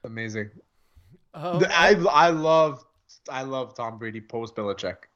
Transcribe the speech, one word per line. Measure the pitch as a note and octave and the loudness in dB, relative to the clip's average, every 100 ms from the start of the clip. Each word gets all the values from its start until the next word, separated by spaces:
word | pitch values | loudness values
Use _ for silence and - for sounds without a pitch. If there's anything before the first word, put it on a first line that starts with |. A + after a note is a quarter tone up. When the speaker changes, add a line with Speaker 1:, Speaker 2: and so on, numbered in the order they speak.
Speaker 1:
Amazing. | A#2+ A2+ A2+ A2 G#2 - _ _ _ _ _ _ _ | -14 -10 -8 -8 -10 -14 _ _ _ _ _ _ _
Speaker 2:
Um, | - E3+ F3 | -12 -4 0
Speaker 1:
The, | F#3 E3+ | 2 4
I, | F3 | 6
I | G3+ F3 D3 E3+ | 4 4 6 4
love, | D#3+ D#3 D#3+ D#3 C#3 _ _ _ _ - | 4 2 4 2 -2 _ _ _ _ -12
I | C3 | -10
love | C3+ C3 A#2+ - | -8 -8 -8 -10
Tom | A#2 A2+ | -12 -10
Brady | A2+ A2 | -12 -12
post | A2 A#2 A2+ - | -12 -10 -10 -8
Belichick. | G2+ G2 F#2 - - | -6 -6 -8 -10 -20